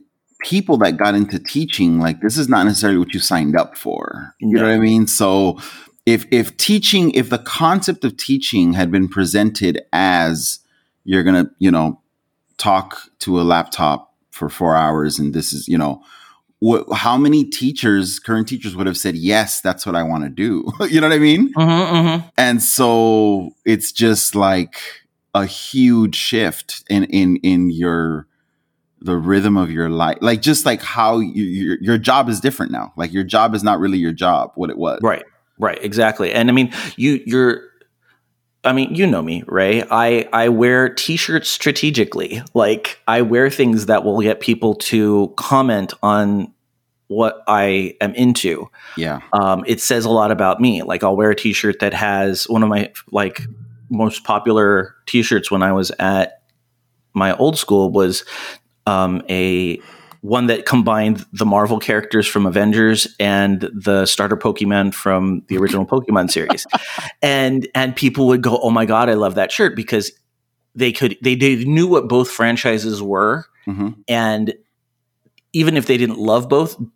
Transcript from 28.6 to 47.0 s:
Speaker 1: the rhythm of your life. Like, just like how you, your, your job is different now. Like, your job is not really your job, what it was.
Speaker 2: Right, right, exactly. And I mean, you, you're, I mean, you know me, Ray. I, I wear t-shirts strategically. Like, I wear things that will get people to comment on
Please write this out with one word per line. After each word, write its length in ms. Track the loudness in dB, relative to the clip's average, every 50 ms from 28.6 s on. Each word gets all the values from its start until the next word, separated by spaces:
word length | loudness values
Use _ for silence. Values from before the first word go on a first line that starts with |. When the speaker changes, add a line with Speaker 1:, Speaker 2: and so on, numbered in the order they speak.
| _ _ _ _ _ _ _ -12
Speaker 1:
the 160 | -6 -4 -4
rhythm 400 | -2 0 2 2 2 4 2 2
of 140 | 2 0 -2
your 200 | -4 -4 -4 -2
life. 280 | -2 -2 -2 -2 -2 -2
Like, 200 | 0 0 0 0
just 220 | 0 0 0 0 0
like 160 | -2 -2 -2
how 380 | -4 -6 -2 0 0 2 2 0
you, 260 | -2 -2 -4 -4 -4
your, 320 | -4 -4 -4 -4 -4 -4 -4
your 180 | -2 0 0 0
job 300 | 0 0 0 0 0 -2
is 100 | -2 -2
different 320 | -2 -4 -4 -4 -6 -6
now. 200 | -8 -8 -10 -10 -10
Like, 160 | -8 -8 -4
your 120 | -4 -4 -2
job 300 | 0 0 2 2 2 0
is 80 | 0
not 160 | 0 0 0 2
really 180 | 0 0 0 0
your 140 | 0 -2
job, 400 | -2 -2 0 0 0 0 -2 -4 -6
what 160 | -8 -8 -6
it 80 | -6 -4
was. 220 | -4 -4 -4 -2
Speaker 2:
Right, 220 | -2 -2 -2 -2 -6 -14 _ _ _ _ _ -4
right, 200 | -4 -4 -2 -4 -8
exactly. 480 | -4 0 2 2 2 2 0 -2 0
And 160 | 0 2 2 4
I 40 |
mean, 200 | 4 4 2 0 -2 -8 -12 -12 -6
you, 240 | -2 0 0 0 0 -2
you're, 360 | 0 2 2 4 2 2 0 -6 -16 _ _ _ _ _ _ _ _ _ _ _ _ _ _ _ _ _ _
I 100 | -2 0
mean, 220 | 0 0 0 -2 0
you 120 | 0 0
know 140 | 2 2 0
me, 200 | -2 -4 -6 -8 -6
Ray. 360 | -4 -2 0 2 2 2 0 0 0
I, 360 | 0 0 2 2 2 0 0 0
I 160 | 0 0 2 2
wear 400 | 2 4 4 4 4 2 2 0
t-shirts 600 | -2 -4 -6 -4 -4 -4 -4 -2 -2 -2 -2 -4
strategically. 920 | -6 -4 -2 -2 -2 0 -2 0 0 0 -2 -2 -2 -6 -8 -8 -8 -12 -10 -4 0
Like, 440 | 2 2 2 0 -2 -4 -10 -14 -8 _
I 140 | 0 0 2
wear 280 | 2 2 2 2 2 2
things 360 | 2 2 2 2 2 2 2
that 180 | 2 0 2 2
will 160 | 0 0 0
get 180 | 0 0 0 -2
people 340 | -2 -2 -2 0 0 0 0
to 580 | -2 -4 -2 0 2 2 4 2 2 2 0 -4
comment 560 | -6 -4 0 0 2 2 2 0 -2 -2 -6 -6 -4
on 480 | 0 0 2 2 2 2 0 -2 -2 -6 _ _ _ _ _ _ _ _ _ _